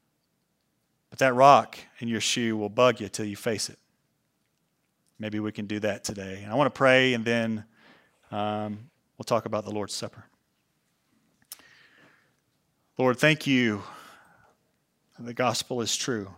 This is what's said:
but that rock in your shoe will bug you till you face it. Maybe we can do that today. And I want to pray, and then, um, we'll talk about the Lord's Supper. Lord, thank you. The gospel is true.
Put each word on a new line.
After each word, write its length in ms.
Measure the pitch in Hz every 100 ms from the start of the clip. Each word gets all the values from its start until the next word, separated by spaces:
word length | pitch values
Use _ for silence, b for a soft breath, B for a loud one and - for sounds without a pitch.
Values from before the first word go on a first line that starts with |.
| _ _ _ _ _ _ _ _ _ _ _
but 100 | -
that 160 | 135 123
rock 420 | 139 127 113 - - -
in 80 | 117
your 140 | 110
shoe 340 | - 127 113 110
will 140 | 104
bug 320 | 117 123 113
you 80 | 98
till 160 | - 107
you 100 | 98
face 340 | 120 101 -
it. 80 | - _ _ _ _ _ _ _ _ _ _ _ _ _ -
Maybe 200 | 107 107
we 100 | 107
can 140 | 104 104
do 140 | 107
that 240 | 104 101 -
today. 380 | 101 95 95
And 80 | 104
I 40 | 120
want 180 | 170
to 40 | -
pray, 360 | 135 131 131
and 120 | 120 113
then, 400 | 117 113 107 104 b b b b b -
um, 580 | 104 104 107 107 104 123 _ _ -
we'll 80 | -
talk 200 | 117 110
about 200 | 107 104
the 60 |
Lord's 220 | 107 98
Supper. 300 | - 107 - - _ _ _ _ _ _ _ _ _ _ _ - B B B B B B B B B B _ _ _ _ -
Lord, 200 | 127 117
thank 280 | 151 156 143
you. 380 | 131 117 101 - B B B B B B B _ _ _ _ _ -
The 140 | 120
gospel 480 | 117 123 - - 127
is 160 | 107 -
true. 360 | - 113 95